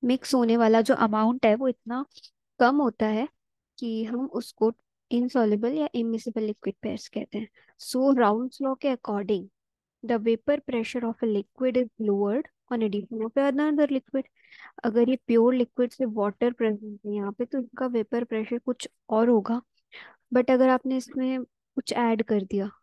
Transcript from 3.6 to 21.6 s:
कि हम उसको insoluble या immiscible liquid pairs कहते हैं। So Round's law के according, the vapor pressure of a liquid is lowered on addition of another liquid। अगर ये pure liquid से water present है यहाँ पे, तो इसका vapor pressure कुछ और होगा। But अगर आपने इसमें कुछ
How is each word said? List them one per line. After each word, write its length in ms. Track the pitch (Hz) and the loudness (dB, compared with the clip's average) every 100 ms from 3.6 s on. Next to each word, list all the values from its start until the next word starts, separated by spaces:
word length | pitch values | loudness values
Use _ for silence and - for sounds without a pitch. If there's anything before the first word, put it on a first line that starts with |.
| _ _ | _ _
कि 260 | 233 220 | -8 -6
हम 220 | 220 240 269 | -6 -6 -6
उसको 460 | 240 - - 220 - _ _ _ | -8 -10 -2 -2 -2 _ _ _
insoluble 640 | 240 247 254 220 208 233 | -2 0 2 2 2 0
या 140 | 302 294 | -2 -2
immiscible 480 | 240 233 226 233 220 | -2 -2 -4 -4 -4
liquid 320 | 214 214 - - | -4 -4 -8 -8
pairs 260 | 220 214 - | -8 -8 -10
कहते 300 | 220 - 208 | -10 -8 -8
हैं। 100 | 220 _ _ _ | -10 _ _ _
So 380 | - 254 269 262 | -6 0 4 4
Round's 440 | 214 214 254 - | 4 2 -2 -4
law 120 | 269 | -4
के 140 | 262 285 | -2 -2
according, 600 | 247 - 208 196 196 190 _ _ _ _ _ 233 | -4 -4 -4 -2 -4 -4 _ _ _ _ _ -4
the 120 | 233 | -2
vapor 420 | 226 226 - 285 | 0 0 0 -2
pressure 420 | - 240 226 247 | -2 -6 -4 -4
of 100 | 233 | -6
a 100 | 226 | -4
liquid 520 | 233 208 - - 254 247 | -2 -2 -4 -4 0 0
is 120 | 247 - 208 | -2 -2 -2
lowered 340 | 196 202 247 - _ - | 0 0 -2 -6 _ -8
on 60 | 240 | -4
addition 480 | 220 202 - 226 220 | -2 -4 -6 -6 -4
of 260 | 277 277 | 0 0
another 380 | 269 302 294 285 | 0 0 2 2
liquid। 320 | 262 - 269 - _ _ - - - | 0 -4 -6 -6 _ _ -20 -20 -8
अगर 240 | 233 220 240 | -2 2 2
ये 80 | 262 - | 0 2
pure 280 | 233 233 | 4 4
liquid 380 | 254 240 - 247 | 4 0 -2 -4
से 120 | - | -2
water 480 | 254 214 202 - 240 | -4 -2 -4 0 -2
present 480 | 240 220 208 214 208 208 | 0 -2 -2 -8 -12 -8
है 80 | |
यहाँ 180 | 208 196 | -6 -6
पे, 120 | 208 | -6
तो 140 | 240 277 | -6 -6
इसका 280 | 240 - 254 | -8 -6 -4
vapor 380 | 240 214 233 | -2 -2 -4
pressure 340 | 240 220 220 240 | -4 -4 -4 -4
कुछ 300 | - 247 - _ - | -4 -6 -10 _ -4
और 200 | 220 233 | 2 4
होगा। 340 | 226 196 226 - _ _ - - - _ | 2 2 -4 -6 _ _ -20 -20 -20 _
But 160 | 247 247 | 0 2
अगर 180 | 254 262 | 4 4
आपने 280 | 254 262 262 | 2 0 -4
इसमें 480 | - 262 254 262 | -4 -4 -2 -2
कुछ 480 | 247 _ | -6 _